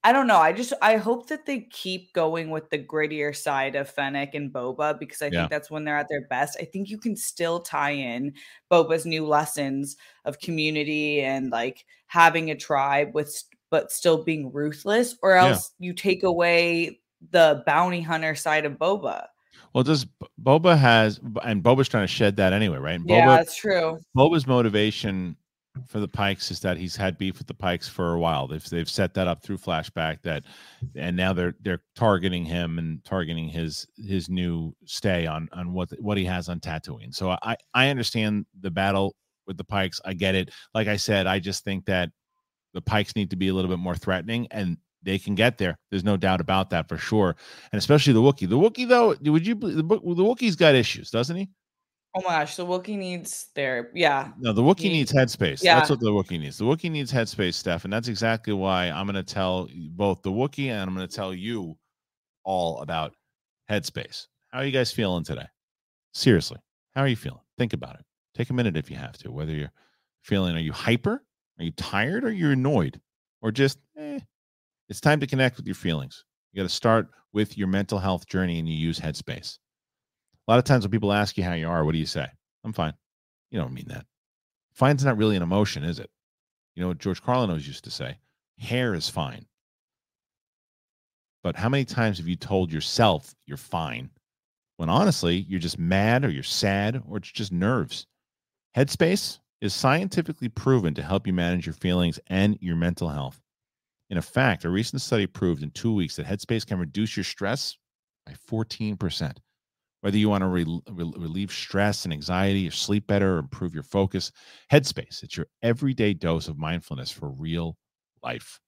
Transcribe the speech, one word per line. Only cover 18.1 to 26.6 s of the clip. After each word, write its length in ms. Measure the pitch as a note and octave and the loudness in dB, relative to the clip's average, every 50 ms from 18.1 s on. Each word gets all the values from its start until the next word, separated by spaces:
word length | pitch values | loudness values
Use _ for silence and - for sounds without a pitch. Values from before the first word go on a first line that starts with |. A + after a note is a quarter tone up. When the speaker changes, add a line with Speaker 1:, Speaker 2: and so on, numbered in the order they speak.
| E3+ D#3+ D#3+ D#3 D3+ | -2 -2 -2 -2 -4
Speaker 1:
side 320 | D3 - D#3+ D3+ D#3 D3+ | -2 0 0 0 2 0
of 80 | D3 C#3 | -2 -4
Boba. 540 | - D#3 F3+ G3 G#3 D3 A#2+ - - - - _ _ _ _ _ - - _ _ | 0 0 0 0 0 -2 -6 -6 -6 -10 -14 _ _ _ _ _ -20 -20 _ _
Speaker 2:
Well, 80 | B2 B2+ | 0 4
does 220 | C3 D#3 C#3 A#2+ | 4 2 2 0
B-, 200 | - _ _ - - _ - | -6 _ _ -20 -20 _ -2
Boba 340 | - C3 C#3 D#3+ D#3+ F3+ E3+ D3+ | 4 4 4 6 8 6 6 8
has, 400 | C3+ B2 A#2 A2+ A2 G#2+ G#2 - | 8 8 8 8 6 4 0 -4
b-, 200 | - B2+ G#2+ - - | -10 -8 -8 -6 -4
and 180 | A#2+ A2 G2+ E2 | -2 -2 2 4
Boba's 240 | A#2 B2+ C3 C3+ - | 4 6 6 4 2
trying 180 | - A2+ G2 | 2 0 0
to 40 | F2+ | 0
shed 260 | - - A#2 G2+ G2 | 2 2 2 2 4
that 160 | G2+ G2 F#2 F#2 | 4 4 4 4
anyway, 260 | G#2 A2 G2 D#2 C2+ | 4 2 0 0 -2
right? 200 | C2+ D2+ E2+ F2 | -4 -4 -4 -4
And 80 | E2+ | 2
Speaker 1:
Yeah, 200 | E2+ - E3+ - | 4 6 8 10
Speaker 2:
Boba, 100 | - - | 10 8
Speaker 1:
that's 180 | E3 E3 E3 - | 8 6 2 -6
true. 440 | - - G#3+ F#3+ F3 E3 D#3+ D#3+ D#3+ - _ _ | -6 -2 0 2 2 2 0 -4 -6 -12 _ _
Speaker 2:
Boba's 300 | C3 C3+ D#3+ E3+ D#3+ C3 | 6 6 6 6 2 2
motivation 920 | C3 B2+ B2 A#2+ A2 G2+ G#2+ G#2 G#2+ G#2 - - G#2 F#2+ F#2+ F2+ F2 D#2 _ _ _ _ _ _ _ _ C3+ B2+ - | 4 4 4 4 4 2 2 2 2 0 -2 -4 -4 -4 -4 -6 -6 -10 _ _ _ _ _ _ _ _ -16 -16 -8
for 100 | - G#2+ | -6 -6
the 80 | G#2 | -6
Pikes 440 | - - - G2+ G2 G2 - - - | -4 -2 0 0 0 0 -2 -4 -8
is 100 | F#2 - | -8 -4